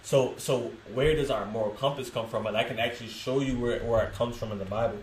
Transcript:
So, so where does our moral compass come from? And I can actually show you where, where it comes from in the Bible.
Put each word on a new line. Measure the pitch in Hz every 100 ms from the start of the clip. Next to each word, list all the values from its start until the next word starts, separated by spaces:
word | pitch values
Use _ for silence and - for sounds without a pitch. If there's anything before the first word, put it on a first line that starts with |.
So, | - 139 123 -
so | - 127 120 - -
where | 113 151 151
does | 135
our | 113 101
moral | 113 107
compass | - - - 123
come | 120 113
from? | 113 104
And | 104
I | 123
can | 117
actually | 120 - 113
show | - 131 135
you | 131 123
where, | 120 110
where | 117 113
it | 98
comes | - 120 117
from | 110
in | 104
the | 95
Bible. | 104 117 104